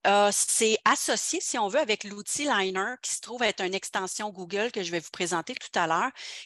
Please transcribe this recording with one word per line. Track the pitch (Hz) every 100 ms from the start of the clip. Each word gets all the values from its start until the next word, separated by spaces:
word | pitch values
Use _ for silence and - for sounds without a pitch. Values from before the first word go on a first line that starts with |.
| -
euh, | 202 202
c'est | 196 - - 220 220
associé, | 214 277 - 226 - 349
si | - 254
on | 208
veut, | 254
avec | 254 214
l'outil | 208 202 - -
Liner, | 294 214 190 190 208 254
qui | -
se | -
trouve | - 240
être | 226 190
une | 180
extension | 190 - 208 185 - 214
Google | 185 175 196 233
que | 220
je | 170
vais | 170
vous | -
présenter | - 175 170 160
tout | 254 - -
à | 165
l'heure, | 165 247 - - -